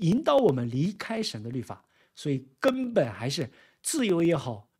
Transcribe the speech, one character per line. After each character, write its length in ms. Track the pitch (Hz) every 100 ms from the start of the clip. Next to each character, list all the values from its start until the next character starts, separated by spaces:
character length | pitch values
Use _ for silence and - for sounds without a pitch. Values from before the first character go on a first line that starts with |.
引 220 | 170 240
导 120 | 320 277
我 160 | 214
们 180 | 127 120
离 200 | 123 180
开 300 | 196 - 226
神 200 | 214 110
的 80 | 113
律 100 | 127
法， 240 | 110 101 _ _ _
所 160 | - 151
以 160 | 135 - _
根 360 | 269 262 247
本 180 | 202 123
还 160 | 104 123
是 220 | 165 120 - _ _
自 240 | - 320 220
由 160 | 170
也 120 | 170
好， 360 | 151 127 107 -